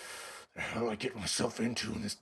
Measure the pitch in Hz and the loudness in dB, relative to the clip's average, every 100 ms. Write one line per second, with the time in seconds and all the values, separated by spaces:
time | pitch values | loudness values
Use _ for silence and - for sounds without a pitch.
0 | - - - - - - - 113 117 107 | -10 -8 -8 -10 -12 -6 -2 2 2 2
1 | 127 113 92 - 107 - 113 - 110 - | 0 0 0 4 2 4 2 2 0 0
2 | 104 - | -2 -2